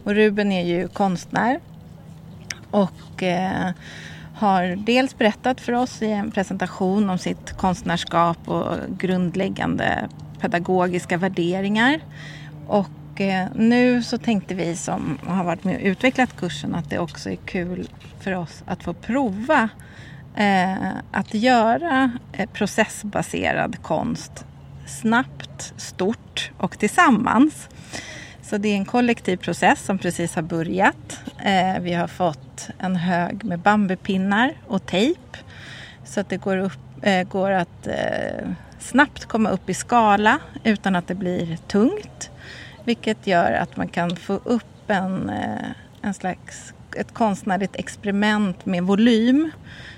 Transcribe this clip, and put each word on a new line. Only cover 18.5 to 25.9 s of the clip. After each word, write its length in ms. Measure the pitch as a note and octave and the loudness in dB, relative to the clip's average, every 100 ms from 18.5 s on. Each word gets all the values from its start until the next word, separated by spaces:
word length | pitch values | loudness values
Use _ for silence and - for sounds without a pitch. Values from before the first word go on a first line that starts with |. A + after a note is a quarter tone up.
| - - | -12 -8
att 180 | F3+ | -8
få 100 | - | -6
prova, 760 | F3 - A#3+ C4 F#3+ B3 D4+ A3 - - - - - - - | -8 -2 0 0 -2 2 4 2 -2 -20 -18 -18 -18 -14 0
eh, 540 | G#3 F#3+ F3+ F#3+ F#3+ - - | 4 4 4 0 -4 -6 -4
att 220 | - G3+ | -4 -2
göra, 760 | G#3+ B3 B3 A3 B3 E4+ C4 C4+ A#3+ - | 2 4 6 6 2 2 4 2 0 -12
eh, 160 | - G3 | -6 -6
processbaserad 1300 | - G#3 - G#3+ - G#3 - E3 - F2+ - D#2+ - | -2 -2 0 0 -2 -6 -4 -4 -2 0 0 0 -4
konst 640 | - D#3 - - - - - - - - - | -2 -2 0 -4 -8 -16 -18 -20 -18 -18 -14
snabbt, 880 | - A3 A#3 C4 - - - - - | -4 0 2 0 -8 -16 -14 -16 -14
stort 760 | - | -16